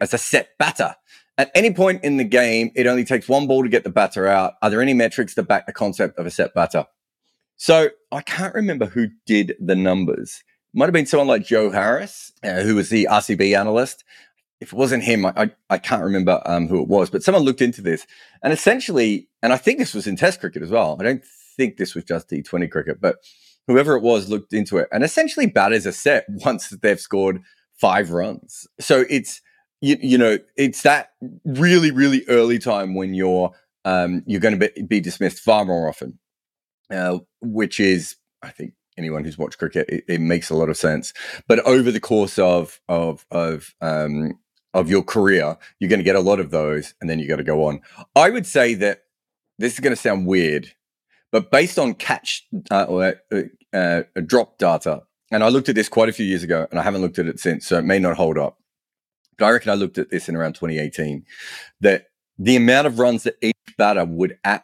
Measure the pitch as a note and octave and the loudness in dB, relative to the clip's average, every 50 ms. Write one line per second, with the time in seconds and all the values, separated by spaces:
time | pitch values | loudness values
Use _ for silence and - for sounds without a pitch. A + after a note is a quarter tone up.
0 | G2+ - - - - - - C3 - - _ - D3 D#3+ - - G#2+ D#2 - - | -4 -2 -2 -4 -2 0 0 -2 -2 -2 _ -2 -2 -2 -2 -2 -4 -4 -6 -10
1 | _ _ - - _ _ _ - C3+ - - F3+ G#3+ A#3 F3+ E3 F#3+ F#3+ F#3 F#3 | _ _ -20 -20 _ _ _ -2 -2 0 2 2 2 2 2 2 2 2 2 0
2 | D3 C#3+ C#3+ C3+ B2 G#2 A#2 B2 B2 A#2 A2+ A2+ A2+ A2+ - C3 A#2+ B2 B2 B2+ | -2 -2 0 0 0 2 2 2 4 4 2 0 0 -2 0 0 0 2 2 0
3 | A#2+ - C3+ A2+ - - C3 C#3 D3 C3 C3+ C3 C3 A#2 A#2 A2+ - - - A2 | 0 0 -2 -2 0 0 0 0 2 2 2 2 2 2 2 0 0 0 0 0
4 | G2+ F#2+ - G#2 F#2+ G2 G2 F#2+ F#2+ F2+ - _ - G#2+ G#2 A2 B2+ C#3 C3 A#2+ | 0 0 0 0 0 2 2 2 0 -2 -2 _ -2 -2 0 0 0 2 2 2
5 | A#2 A2+ - - A#2 F#2+ - - G2+ - G2+ G2 - - - - A2+ G2+ F#2 - | 2 0 0 -2 -6 -4 -4 -4 -2 0 0 0 -2 -4 -8 -4 -4 -4 -2 -2
6 | G2+ E2+ - - E2 E2+ - - D#2 - - F2 E2 - - D#2+ - - _ _ | -4 -4 -4 -6 -10 -6 -4 -2 -4 -2 0 0 0 0 0 -2 -4 -6 _ _
7 | _ _ _ _ _ _ _ _ _ _ _ - - - D#3+ D#3+ D#3 C#3+ - _ | _ _ _ _ _ _ _ _ _ _ _ -4 2 4 6 6 4 2 0 _
8 | _ _ - D3 - - - - F#3 F#3+ - A3 G#3+ G3 D#3+ C3 A2 F#2+ - A#2+ | _ _ -10 -10 -8 -8 -8 -8 -8 -6 -4 -2 -2 -2 -2 -2 -4 -2 -2 -2
9 | A#2 G#2+ - _ _ - A2 G#2 G2 F2+ - - F#2 E2+ F#2+ F#2 F#2 F#2+ F#2 F#2+ | -2 -2 -4 _ _ 0 2 2 2 0 -4 -6 -2 0 0 2 2 2 2 2
10 | F2+ D#2 - - - - - - _ _ _ _ _ _ - A2+ C#3 F3 F3 E3 | 0 -2 -2 -4 -6 -10 -14 -20 _ _ _ _ _ _ -2 0 2 2 2 2
11 | C#3+ - - D3 C#3 C3+ B2+ G#2+ F#2+ - A#2 A2 G#2+ G2+ F#2 G2+ F#2+ A2 A#2+ F#2+ | 2 2 2 2 2 2 2 0 0 0 0 2 2 2 0 0 0 0 0 -2
12 | G2+ G2+ - - - - - _ - G#2 F2+ F#2 G2 G#2+ A2 G2+ F#2 - A2+ A2 | -4 -8 -14 -18 -20 -20 -18 _ -8 -6 -4 -2 0 0 2 0 0 2 2 2
13 | G2 - G#2+ G#2 - - G#2+ E2+ G2 G2 G2+ G2 G2+ G#2+ G#2+ A#2 C3 C3+ - - | 2 4 2 2 2 0 0 0 2 4 4 2 2 2 0 0 0 -2 -4 -12
14 | _ _ _ - _ _ _ _ _ _ _ - - - - A2+ C3+ B2 C3+ A#2+ | _ _ _ -20 _ _ _ _ _ _ _ -20 -18 -10 -4 -2 0 0 0 0
15 | - A#2 A#2 G#2+ F#2+ F#2 F2+ F#2+ A2 G#2+ - _ _ - G2 F#2 - - B2+ G#2 | 0 0 0 2 0 0 0 0 -2 -2 -4 _ _ -4 -4 -4 -2 -2 -4 -2
16 | E2 F#2+ G2 F#2+ F#2 F2+ F2+ - - - F2 E2+ E2+ D#2+ F#2+ F2 C2+ - F#2+ G2+ | -2 0 0 0 2 2 2 2 0 -2 -2 -2 0 0 0 0 0 2 2 2
17 | F2+ - - F#2+ - - G3 F#3 D3 C3+ B2 - C3 A#2+ A#2+ - G2 F2 E2 D#2 | 2 2 -2 -2 0 2 2 4 4 2 2 2 0 0 0 -2 -4 -4 -4 -4
18 | - _ _ - - _ _ _ - C#3+ D#3 D#3+ - G3 A#3 C4 - - F3+ C3+ | -4 _ _ -20 -20 _ _ _ -4 -2 -2 0 2 2 2 2 0 -2 0 2
19 | A#2 A2 G#2 - - _ _ _ - A#2 B2+ C3 - - C4+ D4 A#3 - - G#2+ | 2 2 0 -2 -4 _ _ _ -2 0 0 0 0 0 0 0 -2 -6 -6 -8
20 | - G#2+ F#2+ - D3+ F#3 F#3 - - F2+ - E2 D#2 E2 G#2+ A#2 G2 D#2 D2+ E2 | -6 -6 -4 0 0 0 0 -2 -6 -10 -8 -10 -6 -2 0 0 0 0 -2 -2
21 | F#2+ A#2+ C3+ C3 - _ _ _ _ _ _ - C3 A2 - - F#2+ - - E2+ | -2 -2 -2 -4 -6 _ _ _ _ _ _ -4 -2 -2 -2 -4 -8 -8 -8 -8
22 | E2+ - E2+ D#2+ - _ - D2 D2 - - F2 F2 D#2+ - D#2+ C#2+ D#2+ - - | -8 -6 -6 -6 -6 _ -8 -10 -8 -6 -6 -6 -4 -4 -4 -6 -6 -6 -6 -4
23 | F#2+ F#2 - - _ _ _ _ _ _ _ _ _ - A#2+ C3 C#3+ D3+ C#3+ A#2+ | -2 -2 -2 -4 _ _ _ _ _ _ _ _ _ 2 4 4 4 4 2 2
24 | G#2+ A#2+ A#2 G#2+ F#2+ G2 G#2+ G#2 G2 - G2+ G#2+ G2+ - G#2 F2 - - - A2 | 2 2 2 2 0 -2 -4 -6 -6 -4 -4 -4 -4 -2 -2 -2 -2 -2 -2 -2
25 | C#3 D#3+ - D#4+ D#4+ D4+ - D#4 C4+ G#3 - G#2+ G2 G2+ A2+ G#2+ F#2 G2 - - | -2 -2 0 -2 -2 -2 -2 -2 -2 0 2 2 2 2 2 0 -2 -4 -6 -4
26 | - C#3+ C#3+ A#2 - - G2+ F#2 - C#3 A#2 - - - G2+ - - G#2+ G2+ - | 0 0 0 0 0 -4 -8 -6 -2 -2 -2 -2 -4 -12 -10 -2 0 0 0 0
27 | - - - G2 G2 F#2+ F#2 F#2 - _ _ _ _ _ _ - - G2 F#2 G#2 | -2 -4 -2 -2 0 0 -2 -4 -8 _ _ _ _ _ _ 0 0 2 2 2
28 | G#2 E2 E2+ F2 F2+ G#2+ G2 - - - - - - - _ - - - D3 C3 | 0 -2 -2 -4 -4 -4 -6 -12 -16 -20 -20 -20 -20 -20 _ -8 -2 2 2 2
29 | B2+ - C#3+ C3 - - - - _ _ _ _ _ _ _ _ C#3+ C#3 D3 C#3+ | 2 2 0 -2 -4 -6 -12 -18 _ _ _ _ _ _ _ _ 0 0 0 0
30 | - C3+ B2+ B2 A#2+ A2 G#2+ G2 - _ _ - C#3 C3 - - - C#3+ C#3+ C#3+ | 2 2 4 4 4 4 2 0 -4 _ _ -2 -2 -2 -2 0 2 2 2 2
31 | - - _ _ B2 C3 - - - D#3 C3 C3 E3 F3 F3+ F3 E3 D3+ C3+ C3 | 0 -6 _ _ -16 -16 -16 -12 -8 -6 -2 0 4 4 6 6 4 4 2 2
32 | C#3 C#3 C3+ C3 - - B2 A#2+ A2+ A#2 B2 A2+ - B2 G#2+ G2+ F#2+ F#2 F#2 F#2+ | 2 4 2 2 2 2 4 4 4 4 2 0 -2 -2 -2 -2 -2 -4 -4 -4
33 | F#2+ F#2+ F#2 F#2 F#2+ F#2 F#2 F#2 F2+ F2+ - _ _ _ _ _ - F#2+ F#2 F2+ | -4 -4 -2 0 0 2 2 2 0 -2 -4 _ _ _ _ _ -4 -2 0 0
34 | F2 F2 F2+ E2+ - - G2+ F#2+ F2+ A2 G#2+ F#2 G#2 G#2+ - - G2 E2 G#2+ G2+ | 0 0 -2 -4 -4 -4 -2 0 2 2 2 2 0 -2 -2 -4 -6 -2 -2 -2
35 | E2 F2 - - G2 F2+ - - - A#2 A2 G#2+ G#2 F#2 F2+ E2+ E2 D#2 D2 - | -2 -2 -4 -2 -2 -4 -4 -2 0 2 2 2 2 0 -2 -2 -2 -4 -6 -8
36 | - C2 B1 _ _ _ _ _ _ _ _ _ _ _ _ _ _ - G2 F#2 | -12 -14 -16 _ _ _ _ _ _ _ _ _ _ _ _ _ _ -10 -6 -4
37 | F2+ F2+ F2+ F2+ - _ _ _ A#2+ A#2 G#2 A2 G#2+ - - - G2+ F#2+ F#2 F2 | -2 -2 -2 -4 -6 _ _ _ -10 -6 -2 -2 -2 -2 0 0 2 2 2 2
38 | E2 - - _ _ _ _ _ - - - - - - - _ _ _ _ - | 0 -6 -12 _ _ _ _ _ -20 -20 -16 -16 -16 -16 -16 _ _ _ _ -12
39 | E2 D#2+ D#2 D#2 D2+ D#2+ D2 D#2 D#2 - - - - D#2 - E2+ - - D#2+ - | -8 -8 -6 -6 -8 -8 -10 -8 -10 -10 -8 -6 -8 -6 -4 -4 -4 -4 -4 -8
40 | - - F2 E2 D#2+ E2 E2+ E2+ - - D#2+ D#2+ E2 D2+ D#2+ - - D#2+ D2+ - | -6 -4 -4 -2 0 0 0 0 -2 -2 -2 -2 0 -2 -2 -2 -2 -2 -2 -2
41 | - - - - - - - - - - A#2 A2 - B2+ B2+ C3 B2 B2 A2 G#2+ | -6 -10 -14 -16 -16 -16 -16 -4 0 2 4 4 6 6 4 4 4 2 0 -2
42 | - - A#2 G#2+ G2+ F#2+ - - F#2+ F2+ F2+ F2 E2 - - - _ - F2 E2+ | -2 0 0 2 0 0 0 2 2 4 4 2 0 -4 -8 -14 _ -4 -2 -2
43 | E2 E2 D#2 - _ - - E2+ E2+ E2 D#2+ D2+ - - - - E2+ D#2+ D#2 D2+ | -2 -2 -4 -8 _ -6 -4 -2 -2 -2 -4 -6 -10 -16 -14 -8 -6 -4 -2 -2
44 | D2+ D2+ D2 D2+ D#2 - - _ _ _ _ _ _ _ - F#2 F2+ D#2 G2 G2 | -2 -4 -4 -4 -4 -6 -8 _ _ _ _ _ _ _ -2 -2 0 2 2 0
45 | F2 - - A2 G2 G2 G2 F2 D2+ D2+ D2+ - - - _ - G2+ F2 G#2+ G2+ | 0 0 0 2 4 4 4 2 2 0 -4 -8 -12 -20 _ -6 -2 0 0 2
46 | E2 F#2+ F#2+ G2 F2+ F#2+ G#2 F#2+ F2 C#2+ E2 D#2+ D2+ D2+ D2+ D2+ D2 - - _ | 2 2 2 2 4 2 2 0 0 -2 -2 -2 -2 -2 -2 -4 -6 -10 -12 _
47 | - E2 D#2+ D#2+ D2 C#2+ D#2 C#2+ C#2+ D#2+ D2+ D#2 D#2 D2+ D2 C#2+ - - - - | -8 -6 -6 -4 -4 -4 -6 -4 -2 -2 0 0 0 -2 -2 -6 -10 -18 -20 -20
48 | - _ - C#3 D#3+ F#3+ A#3 B3 F3+ - - C#3+ B2 A#2+ A#2 F#2 G#2 G2+ G2 - | -10 _ 4 4 6 6 4 0 -4 -2 0 2 2 2 2 0 -2 -2 -2 -4
49 | _ _ _ _ _ _ _ _ _ _ _ - G#2+ B2 B2 - C3 C#3 A#2+ - | _ _ _ _ _ _ _ _ _ _ _ -6 -4 -4 -4 -2 -2 -2 -2 0
50 | - A#2+ G2+ G2 F#2 F2+ F#2+ F#2 E2+ D#2 D2+ C#2+ - - - _ _ _ _ _ | -2 -2 -2 0 0 0 2 2 2 0 0 -4 -6 -10 -16 _ _ _ _ _
51 | _ _ _ _ _ _ - A2 F#2 - - C#3 E3 F3+ - F3+ D3 A#2+ G#2+ - | _ _ _ _ _ _ -2 -2 0 2 2 2 2 2 0 -2 -2 -2 -2 -4
52 | - - C3+ - - - - - - _ A2+ F#2+ - - G2+ G2 G2 - F2+ F#2 | -4 -4 -4 -4 -6 -8 -10 -10 -10 _ -12 -12 -6 -2 -2 0 0 0 0 0
53 | F#2 F#2+ - - _ - G#2+ G2+ D2 - - _ _ _ - F#2+ F2+ F2 E2+ E2+ | 0 0 -2 -4 _ -6 -6 -6 -6 -6 -10 _ _ _ -4 -2 -2 0 0 -2
54 | D#2+ - - F#2+ E2 D2+ - B2 A2 - _ - G2 F2 E2+ E2+ - F2 D2+ C2+ | -4 -6 -8 -8 -4 0 0 0 0 0 _ -2 0 0 0 0 -2 -4 -6 -6
55 | - _ _ _ _ - A2 G#2+ A2 A2+ B2+ C#3 C3 - A#2+ A2 G#2+ - - A2+ | -8 _ _ _ _ -6 -2 0 2 2 2 2 0 0 0 0 -2 0 2 2
56 | A2+ A2+ G#2 - A2 F#2+ F#2+ E2+ F2 E2 E2+ E2 D#2+ - - E2+ D#2 G#2 G2+ F#2+ | 2 2 0 -2 -4 -2 -2 -2 -2 -2 -2 -2 -4 -4 -4 -4 -2 -2 -2 -2
57 | F#2 E2+ E2+ F#2 F2 E2 D#2 - - F2+ D#2+ C#2+ - - F#2 E2+ D2+ F2+ G2 G2 | -4 -4 -4 -4 -4 -4 -6 -6 -4 -4 -4 -4 -4 -2 -2 -2 0 0 0 0
58 | F#2 F2 E2 - F#2 D#2+ D2+ D#2 C#2+ - - _ _ _ _ _ _ _ _ _ | 0 0 0 0 -2 -2 0 -2 -4 -6 -6 _ _ _ _ _ _ _ _ _
59 | _ _ _ _ _ _ _ - G#2+ G#2+ A#2 A#2+ - A2 G2+ G2+ G2 F2 - F#2 | _ _ _ _ _ _ _ 0 2 2 2 2 0 0 -2 -2 -2 -4 -4 -6
60 | - - - F2+ - - E2 E2 E2 D#2+ D#2+ - F2 E2 D#2 D2+ D2+ D2+ - - | -6 -6 -6 -8 -6 -6 -6 -4 -4 -6 -6 -6 -8 -6 -6 -6 -6 -8 -8 -8
61 | D#2+ D2+ D2 C2+ - _ - - - - - - - - _ - - G2+ F#2+ F2+ | -8 -6 -8 -10 -12 _ -20 -20 -20 -18 -18 -18 -20 -20 _ 0 2 2 2 2
62 | - _ _ _ _ _ _ - F#2 A2+ B2+ B2 A#2 A#2+ B2+ C#3 D3 D3 A#2 A2+ | 0 _ _ _ _ _ _ -4 0 2 4 4 6 6 4 4 4 2 2 2
63 | B2 B2 A#2+ A2 - A#2 - _ - A2 A#2 _ _ - - - G#2+ G#2 G#2 F#2+ | 2 2 2 0 -2 -4 -6 _ -2 -4 -4 _ _ -8 -2 0 2 2 2 2
64 | F2 E2+ E2 E2+ F#2+ F2+ - - - G2+ G#2 G2+ | 0 -2 -2 -2 -2 -2 -4 -4 -4 -4 -4 -4